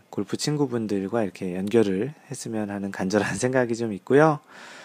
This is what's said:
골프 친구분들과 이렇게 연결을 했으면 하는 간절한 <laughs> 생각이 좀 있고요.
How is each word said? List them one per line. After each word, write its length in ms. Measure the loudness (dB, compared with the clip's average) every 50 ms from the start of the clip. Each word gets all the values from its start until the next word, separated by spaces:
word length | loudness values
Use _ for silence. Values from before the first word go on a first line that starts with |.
| _ _
골프 280 | -8 -6 -4 -4 -6 -4
친구분들과 840 | -2 -2 0 0 0 0 0 -4 -2 -2 -2 -2 -2 -2 -2 -2 -2
이렇게 300 | -2 -4 -6 -6 -6 -4
연결을 580 | -4 -4 2 4 4 4 4 2 0 -2 -4 -6 -12 _ -14
했으면 380 | -12 -10 -10 -8 -6 -6 -6 -6
하는 220 | -6 -6 -6 -8
간절한 440 | -6 -4 -4 2 2 2 2 2 -2
<laughs> 0 |
생각이 400 | -2 -2 0 2 2 0 0 -2
좀 160 | -4 -4 -6
있고요. 480 | -6 -8 -2 4 6 6 6 6 4 0 -4 _ -20 -20 -20 -20 -20 -20 -20